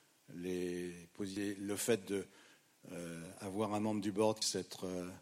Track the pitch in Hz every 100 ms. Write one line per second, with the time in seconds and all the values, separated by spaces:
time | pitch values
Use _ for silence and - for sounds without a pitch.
0 | - _ - 87 90 90 90 87 87 87
1 | 87 - 98 101 101 98 101 101 - 110
2 | 95 98 90 - - - _ _ - 87
3 | 85 82 82 92 101 98 104 104 110 107
4 | 104 98 110 107 - 95 - - 92 90
5 | 90 92